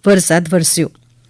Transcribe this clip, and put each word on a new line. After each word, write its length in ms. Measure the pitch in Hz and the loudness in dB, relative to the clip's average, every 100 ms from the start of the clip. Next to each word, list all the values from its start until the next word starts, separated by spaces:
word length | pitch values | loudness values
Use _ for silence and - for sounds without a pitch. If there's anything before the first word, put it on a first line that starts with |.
| 196 | 0
વરસાદ 420 | 190 - 165 160 | 2 2 -2 0
વરસ્યો. 420 | 180 160 170 151 _ _ _ | -2 0 -2 -4 _ _ _